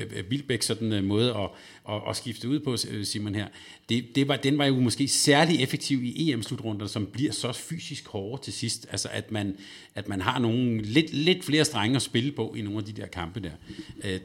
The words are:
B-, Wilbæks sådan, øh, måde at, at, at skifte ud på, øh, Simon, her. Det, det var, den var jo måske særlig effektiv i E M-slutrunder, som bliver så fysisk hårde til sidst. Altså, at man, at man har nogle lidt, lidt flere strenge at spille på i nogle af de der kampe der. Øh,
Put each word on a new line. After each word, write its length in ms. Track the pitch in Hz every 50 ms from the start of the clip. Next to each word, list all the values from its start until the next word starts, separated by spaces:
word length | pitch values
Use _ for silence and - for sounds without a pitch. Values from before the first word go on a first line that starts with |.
| - -
B-, 200 | 110 107 95 98
Wilbæks 360 | 131 143 - - 123 110 -
sådan, 260 | - 110 110 117 110
øh, 120 | 107 98 95
måde 260 | 98 101 107 120 123 110
at, 140 | 104 95 - - - - - - - - 104 104
at, 60 | 107 110 110
at 80 | 104
skifte 320 | - - 123 - - 117 120
ud 120 | 147 147
på, 160 | 147 135 120 110 - -
øh, 140 | 117 107 101
Simon, 300 | - - 107 104 104 104
her. 120 | 107 98 95 - - - - - - _ -
Det, 160 | 113 123 120 - -
det 140 | 139 139 139
var, 80 | 139
den 220 | - - 135 151 147
var 60 | 143
jo 100 | 139 131
måske 340 | 127 123 113 - - 135 120
særlig 540 | - - - 147 139 147 165 165 165 123
effektiv 400 | 135 - 147 - - - 139 127 123
i 280 | 120 - 151 165 156
E 40 | 123
M-slutrunder, 500 | 113 107 - 135 - 117 110 104 101 104
som 200 | 98 - 110 98 -
bliver 200 | - 120 151 135
så 200 | - - - 117
fysisk 560 | - - - - 165 165 - - 139 - - -
hårde 340 | - 101 98 110 135 135 -
til 80 | 110
sidst. 340 | - - 120 113 - - - -
Altså, 180 | - - - -
at 200 | 107 107 - -
man, 240 | 107 104 104 98 98 - - - - - - - -
at 140 | 104 98 -
man 120 | 101 92
har 180 | 95 120 123 135
nogle 440 | 117 113 117 127 127 120 113 110
lidt, 320 | 104 104 120 160 160 - 143
lidt 300 | 139 156 180 180 180 -
flere 200 | 135 147 156 147
strenge 320 | 151 127 104 104 120 135
at 60 | 123
spille 300 | - - - 117 127 147
på 220 | 139 117 110 98 -
i 60 | 113
nogle 160 | 107 101 104 110
af 60 | 104
de 80 | 110
der 140 | 101 101 98
kampe 340 | 90 - 90 82 82 92 113
der. 100 | 90 80 73 - - - - - - - - - -
Øh, 160 | 101 92 92